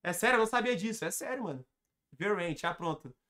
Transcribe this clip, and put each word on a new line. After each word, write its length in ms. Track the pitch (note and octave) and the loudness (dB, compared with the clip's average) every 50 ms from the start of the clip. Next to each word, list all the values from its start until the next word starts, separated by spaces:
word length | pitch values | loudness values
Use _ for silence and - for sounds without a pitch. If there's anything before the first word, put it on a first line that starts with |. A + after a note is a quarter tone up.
| - | -2
É 80 | F3+ E3+ | -4 -2
sério, 240 | - - A#3+ B3+ | 2 4 4 6
eu 20 | A3+ | 6
não 80 | A3 | 4
sabia 280 | A3 - A#3+ A#3 B3 B3 | 4 2 2 2 2 0
disso, 300 | F3 F#3+ A3+ A3 - - | 0 0 -2 -2 -2 -4
é 60 | E3+ | -4
sério, 320 | F3+ - - A#3+ B3+ C4+ A#3 | -4 -4 -4 -4 -4 -4 -4
mano. 220 | F3 C#3+ B2+ C3 _ _ _ _ _ _ _ _ _ | -6 -6 -8 -12 _ _ _ _ _ _ _ _ _
Verrent, 520 | - C#3 F3 G3+ G#3 F#3 F3 E3+ D#3 - - | -10 -4 0 0 0 0 0 -2 -2 -2 -2
ah, 100 | E3+ E3+ | -4 -2
pronto. 420 | - E3+ E3 D3+ - - - - _ _ | -2 -2 -2 -2 -4 -8 -18 -18 _ _